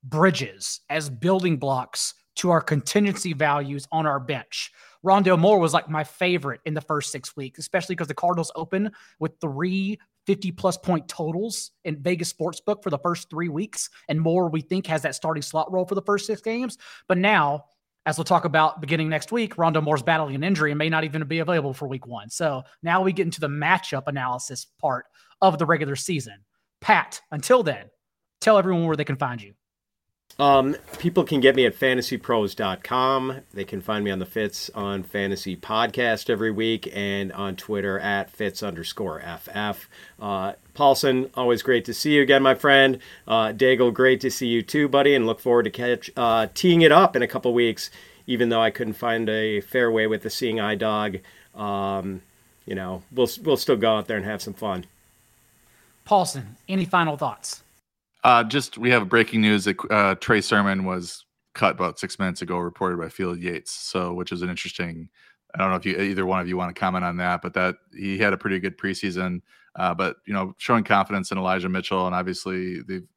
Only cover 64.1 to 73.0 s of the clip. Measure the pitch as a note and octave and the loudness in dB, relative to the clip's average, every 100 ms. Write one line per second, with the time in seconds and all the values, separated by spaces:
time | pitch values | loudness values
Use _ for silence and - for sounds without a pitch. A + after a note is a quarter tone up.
64.1 | F2 F2+ F2+ F2+ F2 - - F2 E2 E2 | -6 -6 -6 -6 -6 -10 -8 -8 -8 -16
65.1 | _ _ _ _ - F#2+ F#2 G2 E2 G2 | _ _ _ _ -4 -2 0 -2 -2 -2
66.1 | F#2+ F#2 F#2+ F2+ F#2 F2 F2 F#2+ F#2 F2+ | -2 0 -2 -2 -4 -6 -4 -2 -2 -4
67.1 | F2 F2+ F2 F2+ F#2 F#2 F2+ _ - G2 | -2 -2 -2 -4 -2 -2 -4 _ -10 -6
68.1 | G2 G#2 F#2+ G#2 F#2+ F#2 F2 G2 F#2 G2+ | 0 0 0 -2 -4 -4 -6 -6 -4 -6
69.1 | F2 F#2 F2+ _ _ _ - F2+ E2+ F#2 | -4 -4 -6 _ _ _ -4 -2 0 -4
70.1 | - - G2 F#2+ - - A#2 G#2 G2+ F#2+ | -4 -8 -6 -6 -8 0 0 4 2 2
71.1 | G2+ F#2 F#2+ F#2 F#2 F2+ F#2 - F#2+ F#2 | -2 -4 -2 0 0 0 -4 -2 -2 0
72.1 | F2+ F2+ F2+ G2 F#2 F#2 F2 - F#2+ | -2 -4 -6 -6 -6 -6 -8 -10 -12